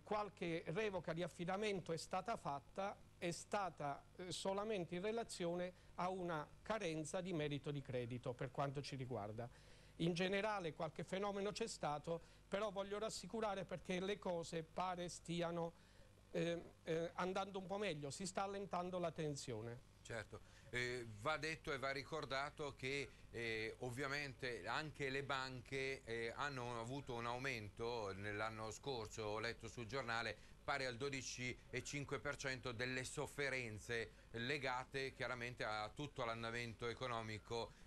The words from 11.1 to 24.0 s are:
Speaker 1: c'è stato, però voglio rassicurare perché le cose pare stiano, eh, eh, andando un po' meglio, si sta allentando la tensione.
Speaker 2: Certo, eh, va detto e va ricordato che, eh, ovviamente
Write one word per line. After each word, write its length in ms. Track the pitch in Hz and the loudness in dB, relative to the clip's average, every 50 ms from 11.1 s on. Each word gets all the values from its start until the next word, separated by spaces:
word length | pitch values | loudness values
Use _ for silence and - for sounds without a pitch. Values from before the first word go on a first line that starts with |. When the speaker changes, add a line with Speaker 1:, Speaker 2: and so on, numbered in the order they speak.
| 185 190 202 202 196 202 196 208 | 0 0 2 2 2 2 2 0
Speaker 1:
c'è 160 | - - 226 220 | 2 0 0 -2
stato, 520 | - - - 147 147 151 - 165 170 165 - - - - - - | -2 0 2 2 2 2 0 0 -2 -2 -2 -8 -18 -18 -8 0
però 240 | - 196 214 214 | 2 2 2 2
voglio 260 | 180 196 196 202 202 208 | 2 0 0 0 0 2
rassicurare 680 | 214 220 - - - 175 - 220 220 208 196 196 180 | 2 0 0 -2 -4 -2 0 2 2 4 2 2 0
perché 340 | - 190 165 - - 180 180 | -2 -4 -4 0 2 2 2
le 180 | 190 190 208 - | 4 2 2 2
cose 460 | - 196 175 170 165 - 175 165 160 | 2 2 2 2 0 0 0 -2 -2
pare 440 | - - 185 180 185 180 180 180 170 | -2 0 0 2 2 2 0 0 -2
stiano, 640 | - - - - 170 170 170 165 170 170 165 170 - - - - - - - - - - - - | -4 -4 -2 0 2 4 4 4 4 2 2 0 -2 -6 -16 -20 -18 -18 -18 -18 -20 -20 -10 -2
eh, 280 | - 180 165 170 170 170 - - - - - | 2 2 4 4 2 0 -2 -6 -12 -8 0
eh, 280 | 175 160 165 165 175 - | 2 2 2 2 2 0
andando 460 | - 180 185 190 202 196 196 196 196 | 0 2 2 2 2 0 0 -2 -4
un 80 | 190 170 | -2 0
po' 100 | 196 202 | 0 2
meglio, 320 | 214 196 156 147 143 139 | 2 2 2 0 -2 -2
si 160 | - - 196 | -2 -2 -2
sta 180 | 175 - 214 196 | -2 2 2 2
allentando 540 | 196 196 196 202 - - 180 180 180 180 180 | 2 2 -2 -2 0 0 0 2 2 2 2
la 140 | 175 165 | 2 2
tensione. 800 | - - 160 151 143 139 - - 120 107 113 117 120 127 - - - - | 2 2 0 0 0 0 -2 -2 -2 -2 -2 -4 -4 -6 -10 -14 -18 -14
Speaker 2:
Certo, 400 | - - 120 113 98 - 107 101 - - - - - - | -10 -6 -4 -4 -4 -6 -8 -12 -12 -12 -18 -18 -8 -2
eh, 340 | - 123 123 123 123 127 117 113 107 101 | 2 2 4 4 2 0 -2 -4 -6 -2
va 160 | 110 151 156 147 | 2 2 2 2
detto 340 | 147 156 160 156 - 160 | 2 0 -2 -2 -2 -2
e 60 | 143 127 | 0 2
va 140 | 131 135 | 2 2
ricordato 840 | 139 139 131 - 165 151 139 117 135 135 139 147 - - 151 139 - | 0 0 -2 -2 -2 -2 0 0 0 0 0 0 -2 -2 -4 -4 -2
che, 320 | - 135 131 139 143 131 - - - - - | -2 -2 0 0 0 0 -2 -6 -12 -12 -8
eh, 460 | - 113 117 113 113 110 110 110 - - | -4 -2 0 2 2 2 2 0 -2 -2
ovviamente 840 | 127 127 120 127 | -2 -2 0 0